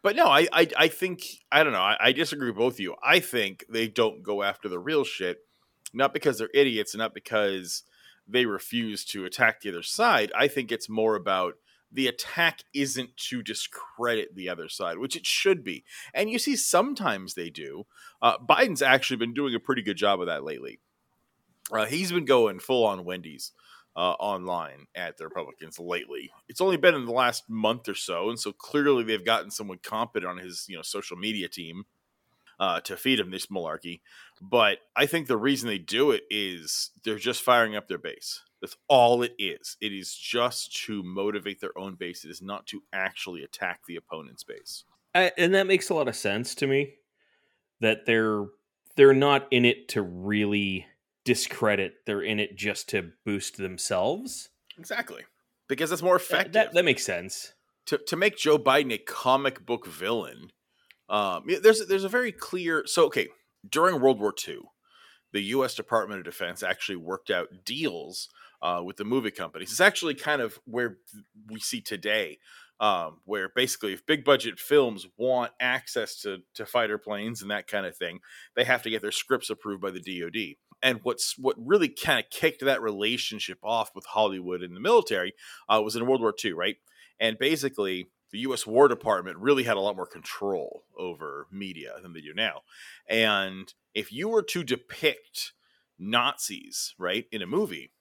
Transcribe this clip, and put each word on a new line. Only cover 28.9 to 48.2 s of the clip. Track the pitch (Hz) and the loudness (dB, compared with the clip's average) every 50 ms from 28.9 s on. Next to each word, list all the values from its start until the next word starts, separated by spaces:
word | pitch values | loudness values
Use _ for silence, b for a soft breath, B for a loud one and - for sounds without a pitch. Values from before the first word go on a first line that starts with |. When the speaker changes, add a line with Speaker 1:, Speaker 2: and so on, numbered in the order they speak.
| 139 123 113 | 4 4 2
Speaker 1:
they've | 110 110 101 90 | 0 -2 -2 2
gotten | 110 113 104 80 101 | 0 0 0 0 -6
someone | - - 107 98 92 90 - | -12 -12 -10 -12 -12 -14 -10
competent | - 110 110 120 113 - 107 87 90 | -8 -4 -4 -4 -4 -4 -6 -6 -6
on | 90 90 | -8 -8
his, | 92 92 87 - - | -12 -12 -12 -12 -12
you | - 92 | -12 -14
know, | 82 | -12
social | 78 - - 101 - - 90 | -10 -8 -8 -8 -8 -10 -10
media | 87 98 110 110 101 87 | -6 -6 -4 -4 -4 -6
team, | 85 - 92 85 82 82 95 107 _ _ _ _ _ _ _ _ _ b b b b b b | -8 -8 -12 -12 -12 -12 -14 -16 _ _ _ _ _ _ _ _ _ b b b b b b
uh, | 95 95 85 85 | -2 -2 -2 -2
to | - - 95 | -4 -8 -10
feed | - - 131 131 110 | -4 0 0 0 0
him | 95 90 | 0 -4
this | 95 92 - | -8 -10 -10
malarkey. | - 101 95 82 80 78 80 - 87 87 - B B B B B B B B | -8 -8 -6 -6 -6 -8 -8 -10 -14 -14 -14 B B B B B B B B
But | 92 95 127 120 110 101 101 - _ _ _ | -4 2 4 6 6 6 4 0 _ _ _
I | 113 139 | 0 2
think | 147 170 170 147 | 2 2 -4 0
the | 123 123 | 0 -2
reason | 107 113 139 139 127 117 117 | 0 2 0 0 0 -2 -4
they | 101 | -4
do | 95 82 - 101 117 143 147 | -4 -4 -4 0 2 4 4
it | 120 95 - _ | 4 2 -2 _
is | 107 107 101 95 90 85 78 76 - - - - _ _ - | -4 -4 -2 -4 -6 -8 -8 -6 -4 -4 -4 -6 _ _ -6
they're | 110 107 104 | -6 -6 -2
just | 104 120 117 - - | -2 -4 -4 0 4
firing | - 123 120 117 110 107 | 4 6 6 6 2 0
up | 104 - | -6 -6
their | _ 92 85 | _ -10 -8
base. | - 80 - - - - - - _ _ _ _ | -8 -10 -10 -10 -12 -12 -12 -12 _ _ _ _
That's | - - - _ _ | -14 -14 -14 _ _
all | - 143 127 120 120 123 120 120 | 4 6 8 8 8 6 4 2
it | 120 - | -4 -4
is. | - 104 92 76 - - - - _ | -6 -6 -6 -6 -8 -12 -14 -10 _
It | 107 107 98 | -8 -8 -8
is | 95 90 - - | -8 -10 -12 -12
just | - - - - 120 120 123 120 - - - - - - | -12 -10 -4 -2 0 0 0 -2 -6 -10 -8 -8 -10 -8
to | - 107 101 92 | -6 -6 -6 -6
motivate | 90 92 98 98 104 104 104 90 101 95 _ | -6 -4 -2 -2 -2 -2 -4 -6 -8 -10 _
their | - 92 - | -10 -10 -10
own | - 95 98 92 | -10 -12 -12 -12
base. | 87 92 87 90 - - | -10 -12 -12 -12 -14 -16
It | 78 | -16
is | 82 - | -18 -14
not | 92 95 101 - _ | -12 -10 -10 -10 _
to | - 107 98 _ _ - | -14 -16 -16 _ _ -6
actually | 98 95 95 - - - 95 90 80 69 | -4 -4 -4 -6 -8 -12 -10 -10 -12 -14
attack | - - - 98 90 85 - _ | -14 -10 -8 -6 -6 -6 -10 _
the | - 85 | -14 -14
opponent's | 82 _ _ 82 80 78 62 58 - - | -14 _ _ -12 -12 -12 -16 -18 -20 -18
base. | - 57 - _ - - - - _ _ _ _ _ - | -18 -18 -18 _ -16 -16 -16 -18 _ _ _ _ _ 2
Speaker 2:
I, | 180 185 175 - | 2 2 2 2
and | - 175 175 190 | 2 2 4 4
that | 196 196 | 4 4
makes | 185 190 185 - - | 4 2 2 2 0
a | 185 | 0
lot | 156 139 | 0 0
of | 123 107 | -2 -2
sense | - - 101 101 110 123 - - | -2 -2 -2 -2 -2 -4 -6 -4
to | - 143 | -2 0
me, | 135 135 139 143 139 - _ _ _ _ _ _ _ _ _ _ _ _ _ _ _ _ _ | 2 2 2 0 -2 -8 _ _ _ _ _ _ _ _ _ _ _ _ _ _ _ _ _
that | 113 110 110 - - | 2 2 2 2 2
they're, | - 117 113 | 2 4 4